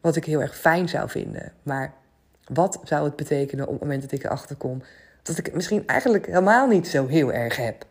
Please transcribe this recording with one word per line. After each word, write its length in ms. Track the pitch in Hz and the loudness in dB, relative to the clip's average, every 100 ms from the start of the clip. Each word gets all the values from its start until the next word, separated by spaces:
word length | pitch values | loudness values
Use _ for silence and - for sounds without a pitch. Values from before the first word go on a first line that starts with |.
Wat 140 | 170 156 | 2 0
ik 100 | 156 | 0
heel 160 | 151 | -2
erg 160 | 139 - | -2 2
fijn 320 | 165 170 175 | 2 4 0
zou 200 | - - | -2 -4
vinden? 420 | - - - - _ | -6 -8 -10 -14 _
Maar 300 | - 135 131 - _ _ _ _ _ | -6 -4 -6 -12 _ _ _ _ _
wat 260 | 127 185 - | 0 0 0
zou 220 | - 147 147 | -2 0 0
het 100 | 143 | -4
betekenen 500 | 147 139 139 135 - | -2 -2 0 -4 -6
op 60 | |
het 100 | 139 | -6
moment 200 | 147 139 | -4 -6
dat 100 | 143 | -4
ik 120 | 139 | -6
erachter 320 | - 139 - 143 | -6 -8 -8 -8
kom 260 | 127 127 - - - _ | -6 -8 -12 -20 -20 _
dat 140 | - 165 | -6 -6
ik 80 | - | -4
het 100 | - | -4
misschien 320 | 180 208 - | -2 -2 0
eigenlijk 380 | - 254 202 - | 0 4 2 4
helemaal 420 | 180 185 233 269 | 2 6 6 6
niet 200 | 196 - | 4 4
zo 200 | 139 131 | 0 2
heel 260 | 156 131 | 4 2
erg 220 | 120 117 - | 0 -2 -2
heb? 300 | 117 - - | -4 -6 -18